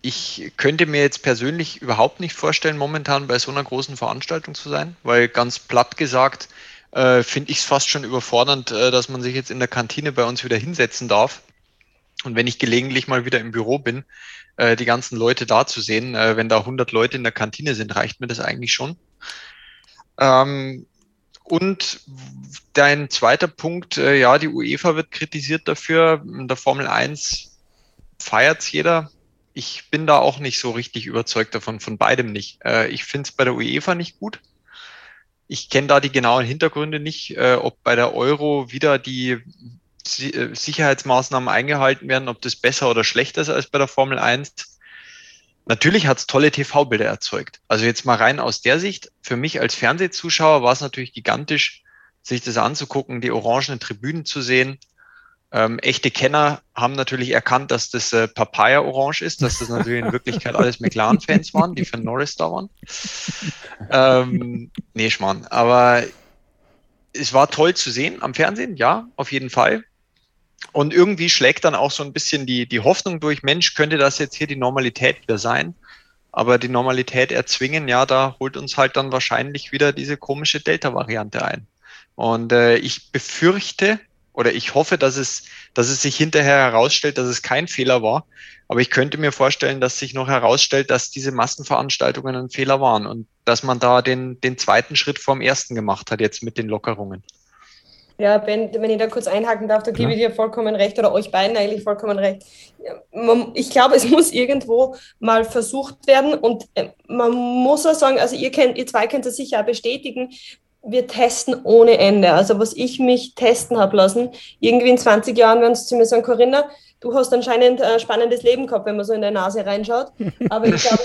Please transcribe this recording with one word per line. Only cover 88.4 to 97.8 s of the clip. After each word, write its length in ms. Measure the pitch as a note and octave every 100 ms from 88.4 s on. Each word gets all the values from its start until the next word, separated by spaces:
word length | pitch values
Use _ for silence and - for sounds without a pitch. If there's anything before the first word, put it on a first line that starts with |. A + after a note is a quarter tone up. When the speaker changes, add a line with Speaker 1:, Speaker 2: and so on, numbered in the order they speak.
| - - -
Speaker 1:
Aber 140 | A#2+
ich 80 | -
könnte 260 | - C#3 D3+
mir 140 | D3+
vorstellen, 480 | - C#3 - C3+ C3+
dass 200 | B2+ -
sich 140 | C3
noch 140 | C3 C3
herausstellt, 640 | C3 A2+ B2 - C#3 C#3
dass 200 | B2+ -
diese 200 | C#3 C3+
Massenveranstaltungen 1040 | B2+ A#2+ - - B2+ C#3 - B2+ C3+ C3 B2+
ein 140 | B2+
Fehler 320 | - C3+ C3+
waren 240 | C3 A2 G#2
und 220 | A#2 A2+ _ -
dass 180 | A#2
man 160 | C3 B2
da 220 | B2 B2
den, 400 | C3 B2+ B2+ B2+
den 160 | B2+ B2+
zweiten 380 | - G#2+ - C#3
Schritt 240 | - C#3
vorm 220 | - C3+
ersten 340 | A#2+ C3+ - A#2
gemacht 360 | G#2 G2 -
hat, 80 | A2
jetzt 240 | G#2+ -
mit 140 | A#2 A#2
den 100 | A2
Lockerungen. 560 | G#2+ - G#2 G2 G2 - _ _ _ _ _